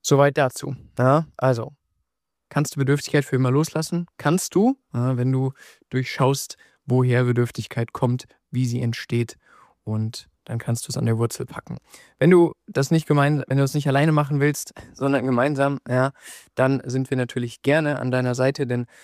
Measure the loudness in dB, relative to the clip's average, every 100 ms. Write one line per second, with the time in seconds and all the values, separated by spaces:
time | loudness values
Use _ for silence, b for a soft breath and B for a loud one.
0 | 2 4 4 4 0 -2 -10 -10 -10 0
1 | 4 4 0 -2 0 0 -4 _ _ _
2 | _ _ _ _ _ -4 -2 -2 0 0
3 | 0 -2 0 0 2 2 0 -4 -4 -4
4 | -6 -4 -2 -2 0 2 2 0 _ -4
5 | -2 0 0 0 -2 B B B _ -6
6 | -6 0 0 0 -6 -16 b b -2 2
7 | 2 2 2 0 -2 -4 -8 -6 -6 -2
8 | -2 -2 -6 b _ -4 -2 -2 -4 -6
9 | -4 -4 -4 -10 b b b b -6 -4
10 | -4 -8 -20 _ -10 -8 -4 -6 -6 -4
11 | -2 0 -2 -4 -10 -12 -14 -16 B B
12 | B B 4 6 4 0 -6 -4 0 0
13 | 2 2 2 0 0 0 0 0 0 2
14 | 2 2 0 0 0 -2 -10 -18 -20 -4
15 | 0 0 2 2 0 2 0 -2 -2 0
16 | 0 B B B B 0 2 2 -2 -4
17 | -2 -2 -4 -4 -8 -4 0 2 2 -2
18 | -2 0 0 0 0 0 -4 -4 -6 B